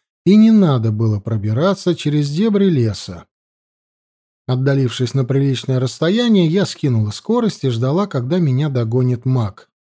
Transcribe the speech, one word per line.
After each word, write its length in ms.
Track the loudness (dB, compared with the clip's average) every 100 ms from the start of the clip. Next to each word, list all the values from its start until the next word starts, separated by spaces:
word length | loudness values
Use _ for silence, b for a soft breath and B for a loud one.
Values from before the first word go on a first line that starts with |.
| _ _ 4
и 100 | 6
не 160 | 6
надо 400 | 6 4 2 0
было 280 | 0 0 -2
пробираться 760 | -4 -4 -2 0 0 0 -2 -2
через 340 | -2 0 -2
дебри 360 | 0 0 2 2
леса. 600 | 2 0 -2 -10 -14 -18 _ _ _ _ _ _ _ _ _ _ _ -6
Отдалившись 680 | -2 0 0 -2 -2 -4
на 100 | -2
приличное 560 | -2 0 0 -2 -2 -2
расстояние, 680 | -2 -2 -2 0 2 2 2
я 180 | 0 -2
скинула 460 | -2 -2 0 -2
скорость 520 | -4 -4 -2 -2 -2
и 60 | -4
ждала, 380 | -2 -2 -2 -2
когда 320 | -4 -2 0
меня 280 | 0 0 -2
догонит 580 | -2 -2 0 0 -2 -2
маг. 440 | -2 -2 -8 _ _